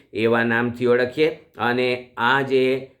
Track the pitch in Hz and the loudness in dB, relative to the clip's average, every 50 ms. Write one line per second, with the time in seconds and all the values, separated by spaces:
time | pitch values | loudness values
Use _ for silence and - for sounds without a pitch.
0 | _ _ - 101 113 113 117 117 117 117 117 117 120 120 117 120 123 120 120 123 | _ _ -4 -2 0 2 2 2 2 0 0 0 0 -2 -4 -2 0 2 2 2
1 | 127 123 - 165 151 160 160 - - _ _ - 110 120 123 123 127 127 120 - | 0 -2 0 0 0 0 -2 -4 -12 _ _ -4 -2 -2 0 0 0 -2 -2 -4
2 | - - _ - 117 120 131 139 135 127 135 131 131 127 131 131 131 - _ _ | -8 -10 _ -2 0 2 2 2 0 0 2 2 2 2 0 -2 -6 -10 _ _